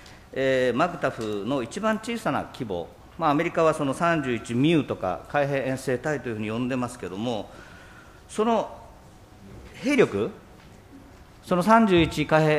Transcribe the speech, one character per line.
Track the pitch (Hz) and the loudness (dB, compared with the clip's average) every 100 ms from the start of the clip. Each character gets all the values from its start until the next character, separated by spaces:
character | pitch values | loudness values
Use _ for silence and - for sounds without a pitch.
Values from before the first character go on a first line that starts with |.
| - - - | -20 -20 -10
え | - 135 131 127 | -2 2 2 2
ー、 | 117 | 2
マ | 175 | 0
グ | 170 | 0
タ | 139 | -4
フ | 127 107 104 104 | -4 -4 -4 -2
の | 139 | -4
一 | 117 202 | -4 -4
番 | 220 214 | -2 -2
小 | - 233 | -4 -4
さ | 170 | -2
な | 123 - | -2 -4
規 | - 117 | -8 -6
模、 | 87 - - - - | -6 -8 -14 -20 -2
ま | 160 | 0
あ、 | |
ア | |
メ | 143 | 2
リ | 165 | 0
カ | 170 | 2
は | 160 | 2
そ | 156 | 2
の | 143 | -2
三 | 127 170 165 | 0 2 2
十 | 131 | 0
一 | 117 - | -4 -2
ミ | 120 151 165 | 2 4 4
ュ | |
ー | 123 | 2
と | |
か | 107 92 87 - | -2 -2 -4 -4
海 | 147 143 | -2 0
兵 | 139 127 | 0 -2
遠 | 127 | -4
征 | - 127 | -2 -2
隊 | 160 143 | -2 -4
と | 123 | -4
い | |
う | |
ふ | 107 | -6
う | |
に | 107 | -4
呼 | 113 | -4
ん | 123 | -2
で | 131 | -2
ま | 120 | -4
す | - | -8
け | 92 | -10
ど | 95 | -6
も、 | 120 110 - - - - - - - - - | -4 -4 -8 -16 -20 -20 -20 -20 -20 -20 -10
そ | - | -2
の | 226 220 - - - - - - - - - - - | 0 0 -2 -10 -20 -20 -20 -20 -20 -20 -20 -20 -18
兵 | - 240 277 | -6 0 4
力、 | 143 98 139 - - - - - - - - - - - | 4 2 -4 -6 -20 -20 -20 -20 -20 -20 -20 -20 -20 -14
そ | - 180 | -2 0
の | |
三 | 180 226 220 | 6 6 8
十 | 175 | 6
一 | 160 156 147 | 4 0 2
海 | 156 | 4
兵 | 156 | 4